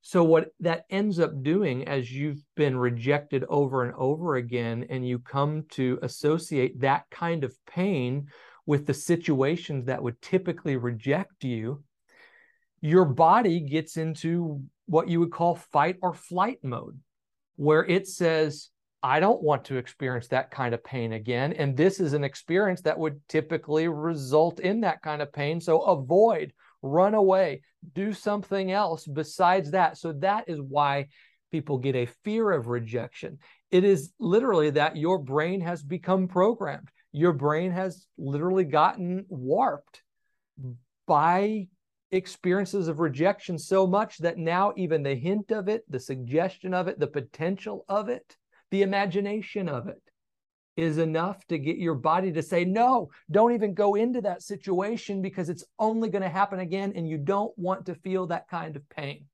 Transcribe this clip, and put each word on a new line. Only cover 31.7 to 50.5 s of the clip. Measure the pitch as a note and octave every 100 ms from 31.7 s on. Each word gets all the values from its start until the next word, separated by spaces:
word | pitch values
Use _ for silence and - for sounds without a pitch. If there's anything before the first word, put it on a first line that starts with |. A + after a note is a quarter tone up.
| C3+
get | C3+
a | B2+ B2 _
fear | G#3 A3 A3
of | D#3+ A#2
rejection. | A#2+ A2+ A#2 B2 - - - _ _ _
It | F#3
is | G3 F#3 C#3 _
literally | G3+ G3+ B3+ F3+ D3+
that | C#3+ D3+ D#3
your | D#3+ F#3
brain | C3 C#3+ E3 G3
has | E3+ E3+
become | C#3+ F3 - F#3+ F#3
programmed. | F#3 G3+ A#3 E3 C#3 - _ _
Your | D3 F3
brain | D3 C#3+ D3+ F#3
has | F3+ F#3+ F3+ _ -
literally | C#3 D3 F3 F#3+
gotten | D#3+ D3+ F3 - F3 F#3 F#3+
warped | D#3 B2+ F#3 B3+ - _ - _ _ _ _ _ - B2+ B2 _ _ -
by | D3 D#3+ F#3 G#3 G#3+ F#3 _ _ _ _
experiences | F#3+ F#3 - F3+ F#3+ F#3+ G3+ E3
of | D3+
rejection | E3 C3 F3+ G3+ - E3
so | - F#3+ F#3+
much | G3 A3 -
that | E3 E3+
now | D#3+ F3 G3+ G3+
even | F3 D#3
the | C#3
hint | C3 D#3+ G#3 G3
of | A3 F#3+
it, | A3 -
the | C3
suggestion | - C3 A#2+ D3 F#3 - F#3
of | F3+ F3+
it, | -
the | D3
potential | D3 - - E3 F#3+ G#3 G3+ -
of | G3+ G#3
it, | B3+ _ _ _ _ _
the | F#3+
imagination | G3 G3 G3 F#3 G3+ G#3+ F#3+ G#3 F3+
of | C3 -
it | - _ _ _ _ _